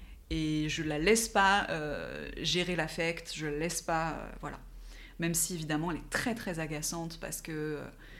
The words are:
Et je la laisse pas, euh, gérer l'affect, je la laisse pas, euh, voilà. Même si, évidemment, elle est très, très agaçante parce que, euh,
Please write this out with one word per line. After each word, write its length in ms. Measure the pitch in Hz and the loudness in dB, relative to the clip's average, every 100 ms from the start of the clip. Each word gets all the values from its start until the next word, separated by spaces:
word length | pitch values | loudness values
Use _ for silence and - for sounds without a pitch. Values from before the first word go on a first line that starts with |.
| - - - | -16 -14 -4
Et 360 | 160 156 156 151 | 0 2 2 2
je 160 | 151 | 0
la 140 | 156 151 | 0 2
laisse 300 | 175 226 226 | 6 6 6
pas, 380 | 202 196 202 - | 6 8 8 4
euh, 600 | 165 151 95 69 73 71 - | 0 -2 -2 -4 -6 -6 -4
gérer 340 | 156 175 180 170 | 2 2 2 2
l'affect, 560 | 160 175 165 170 - | 0 0 0 0 -6
je 120 | 156 151 | -4 -2
la 120 | 147 | 0
laisse 220 | 170 - | 0 0
pas, 260 | - 165 160 | 0 2 2
euh, 160 | 147 - - | -2 -6 -8
voilà. 180 | - - - - - - - - | -8 -8 -12 -14 -14 -14 -12 -2
Même 140 | 170 | 0
si, 200 | 165 - 175 | 2 2 0
évidemment, 340 | 156 156 170 | 0 0 0
elle 60 | 147 | -2
est 120 | - | -2
très, 240 | - 247 226 | 0 0 -2
très 240 | 196 165 | -2 -4
agaçante 580 | 156 151 160 170 165 - | -2 -2 -4 -4 -6 -8
parce 200 | - 156 | -8 -8
que, 100 | - | -6
euh, 320 | 156 156 147 123 - - | -4 -4 -4 -8 -12 -16